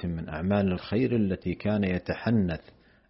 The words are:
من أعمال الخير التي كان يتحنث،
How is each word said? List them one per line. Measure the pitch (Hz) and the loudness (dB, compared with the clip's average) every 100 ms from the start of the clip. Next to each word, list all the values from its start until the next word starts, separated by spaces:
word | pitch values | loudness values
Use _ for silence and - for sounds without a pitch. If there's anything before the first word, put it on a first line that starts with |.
من | 87 82 - | -2 -4 -6
أعمال | 76 92 101 98 | -4 0 2 2
الخير | 90 - 104 127 120 | 0 -2 0 2 2
التي | 101 92 90 | 0 0 -4
كان | 85 104 107 | -2 0 0
يتحنث، | 95 90 - 87 - 117 87 80 - - _ _ | 0 0 -2 -4 0 2 2 -2 -10 -20 _ _